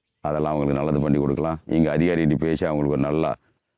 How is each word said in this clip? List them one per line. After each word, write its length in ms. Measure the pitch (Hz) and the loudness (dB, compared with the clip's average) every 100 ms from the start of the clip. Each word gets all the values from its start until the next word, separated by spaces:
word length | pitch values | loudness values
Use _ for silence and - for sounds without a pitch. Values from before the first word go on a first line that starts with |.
| _ _ | _ _
அதெல்லாம் 320 | 76 76 76 | -6 -2 -2
அவங்களுக்கு 220 | 76 71 | 0 0
நல்லது 260 | 69 76 73 | 0 0 0
பண்ணி 180 | 71 71 | 2 2
கொடுக்கலாம். 420 | 71 69 80 80 - | 2 0 -2 -6 -2
இங்க 320 | 82 78 73 | 0 2 2
அதிகாரிகிட்ட 360 | 87 85 78 | 2 2 2
பேசி 300 | 71 80 78 | 2 0 -2
அவங்களுக்கு 320 | 85 76 73 71 | -2 -2 0 0
ஒரு 120 | 71 | 0
நல்லா, 260 | 76 78 - _ _ _ | 0 -2 -4 _ _ _